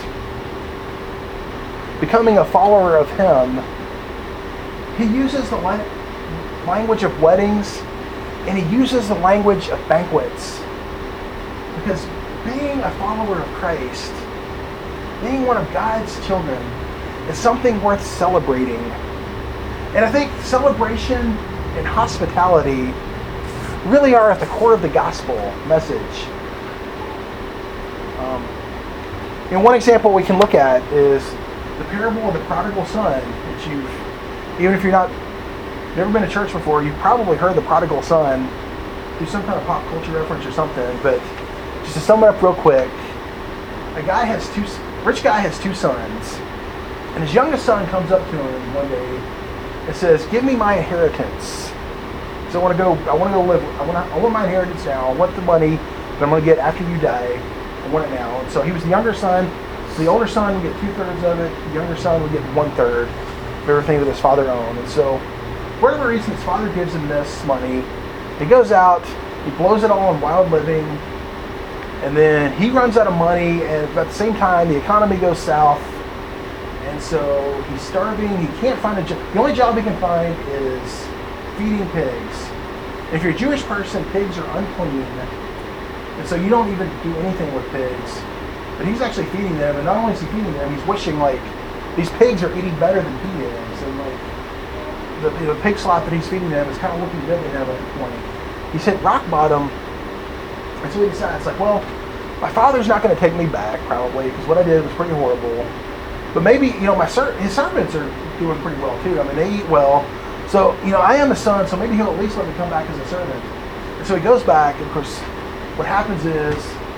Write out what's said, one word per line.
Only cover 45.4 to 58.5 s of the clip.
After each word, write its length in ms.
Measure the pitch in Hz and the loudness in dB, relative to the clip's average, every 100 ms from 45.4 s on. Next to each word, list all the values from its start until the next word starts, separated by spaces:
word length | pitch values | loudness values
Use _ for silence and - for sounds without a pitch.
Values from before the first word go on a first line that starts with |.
| 190 - | 2 -2
two 140 | 196 | -4
sons, 640 | 175 165 127 - - - - - - - - - - - | 0 0 0 -4 -8 -8 -10 -10 -10 -10 -10 -10 -10 -8
and 100 | - | -4
his 100 | 156 | 2
youngest 320 | 180 285 269 254 | 4 4 2 2
son 220 | 214 175 | 2 2
comes 240 | 185 170 | -2 4
up 100 | 185 - | 2 2
to 60 | 156 | -4
him 380 | 131 131 123 | -4 -6 -4
one 160 | 117 139 | -4 -2
day 320 | 127 127 127 - - - - - - - | -2 -4 -6 -8 -10 -10 -8 -8 -8 -8
and 80 | 151 | -2
says, 300 | 180 156 - | 4 4 4
"Give 180 | 220 | 0
me 120 | 262 247 | 2 2
my 220 | 208 196 | 2 2
inheritance. 920 | 156 175 160 - 113 - - - - - - - - - - - - | 0 2 2 2 -4 -6 -8 -8 -10 -10 -10 -10 -10 -10 -10 -10 -4
So 80 | 175 | 0
I 40 | |
wanna 140 | 180 180 | 2 4
go, 200 | 185 170 - | 4 4 2
I 60 | 151 | 2
wanna 180 | 190 | 4
go 80 | 190 | 4
live, 220 | 180 170 143 - | 4 4 2 -4
I 60 | 147 | -2
wanna, 200 | 175 180 | -2 -2
I 60 | 156 | 0
want 160 | 233 | 2
my 100 | 220 | 2
inheritance 400 | 190 185 175 165 160 | 2 0 0 -2 -4
now, 220 | 135 131 | -2 0
I 60 | |
want 200 | 131 180 - | 2 2 2
the 60 | |
money 340 | 180 165 156 156 | 4 4 6 2
that 460 | - - - - | -4 -10 -8 -2
I'm 60 | 143 | 2
gonna 140 | 156 | 4
get 160 | 156 160 | 6 6
after 240 | 156 160 170 | 4 0 -2
you 80 | 170 | 0
die, 400 | 147 131 123 123 - - - - - | 0 0 -2 -4 -6 -10 -10 -10 -4
I 20 | |
want 160 | 156 143 | -2 -2
it 60 | |
now." 260 | 135 120 123 | -4 -4 -6
And 100 | 131 | -4